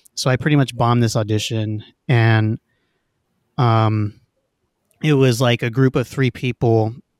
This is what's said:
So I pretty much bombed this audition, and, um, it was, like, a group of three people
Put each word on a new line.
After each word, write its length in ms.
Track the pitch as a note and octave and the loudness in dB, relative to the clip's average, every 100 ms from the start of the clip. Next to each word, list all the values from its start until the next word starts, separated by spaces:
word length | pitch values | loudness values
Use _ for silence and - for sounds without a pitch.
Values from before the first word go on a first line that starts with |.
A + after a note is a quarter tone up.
| _ - | _ -6
So 140 | - | -4
I 60 | B2+ | -2
pretty 200 | D#3+ D3 | 0 0
much 200 | C3 A#2+ | 0 -2
bombed 280 | A#2+ A#2+ | 0 2
this 120 | A#2 A#2 | 0 0
audition, 680 | G#2 G#2+ - A2 G#2+ G#2+ - _ - | -2 -4 -4 -6 -6 -8 -12 _ -2
and, 520 | A#2+ A2+ A2 G#2+ A2+ _ _ _ _ _ _ _ _ _ - | 2 4 2 0 -4 _ _ _ _ _ _ _ _ _ -2
um, 600 | B2 A2+ A2 A2 G#2 - _ _ _ _ _ _ _ _ | 0 2 2 0 -4 -8 _ _ _ _ _ _ _ _
it 100 | D#3 | 0
was, 260 | C#3+ C3+ A#2 | 2 2 2
like, 220 | B2+ A#2+ | 0 0
a 80 | A#2+ | -2
group 260 | A2+ C3 C#3 | 0 0 0
of 120 | A#2+ | -4
three 240 | - C3 | -2 -2
people 640 | - B2+ - A#2+ A2+ A2 A#2+ - | -2 -6 -2 0 2 0 -6 -18